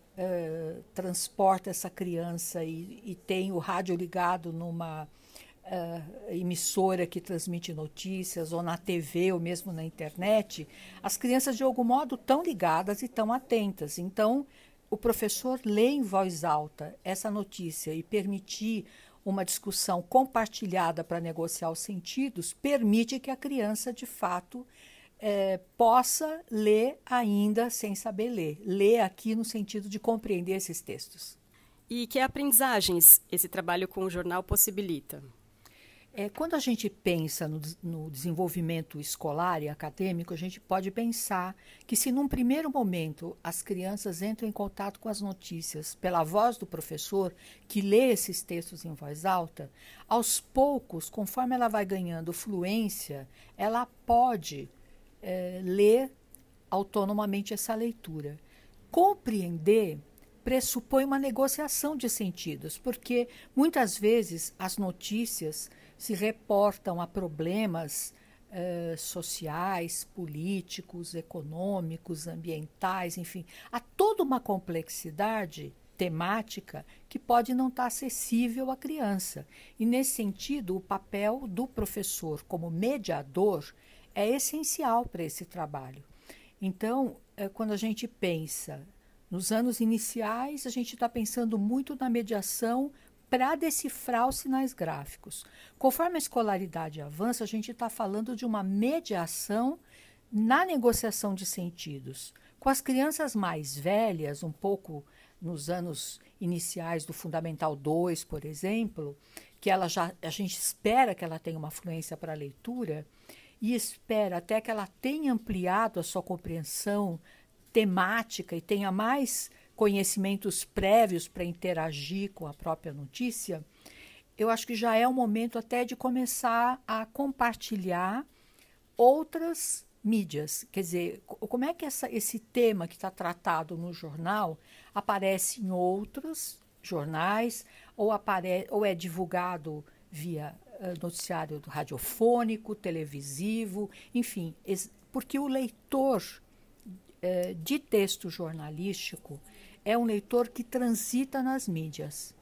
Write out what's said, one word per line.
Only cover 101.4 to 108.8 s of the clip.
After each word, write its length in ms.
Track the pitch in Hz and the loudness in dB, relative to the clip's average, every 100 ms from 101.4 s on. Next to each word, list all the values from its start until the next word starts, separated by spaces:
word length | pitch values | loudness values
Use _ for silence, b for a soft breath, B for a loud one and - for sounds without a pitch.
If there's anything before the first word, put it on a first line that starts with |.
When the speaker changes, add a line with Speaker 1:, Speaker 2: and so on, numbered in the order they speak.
| 190 | -4
Speaker 1:
sentidos. 880 | - 175 175 165 139 131 135 - - b b | -6 -6 -8 -10 -10 -12 -12 -14 -18 b b
Com 100 | 262 | 2
as 120 | 269 | 2
crianças 560 | - 262 294 311 294 220 | 2 2 2 0 -2 0
mais 420 | 185 160 143 139 | -2 -2 -6 -4
velhas, 640 | 156 208 220 175 151 143 | 0 2 2 0 -4 -6
um 80 | 165 | -8
pouco 540 | 151 196 196 196 151 143 b b b | -4 -2 -2 -4 -14 -14 b b b
nos 300 | 170 160 147 | -8 -6 -4
anos 480 | 180 175 143 - - b b | -4 -4 -6 -10 -12 b b
iniciais 640 | 175 175 170 185 165 170 | -4 -2 -4 -6 -4 -4
do 80 | 160 | -4
Fundamental 640 | 165 170 160 165 156 160 143 | -10 -6 -4 -4 -2 -2 -2
dois, 480 | 139 160 175 160 | 0 0 0 -2
por 200 | - 151 | -6 -8
exemplo, 720 | 147 151 185 220 | -8 -6 -2 0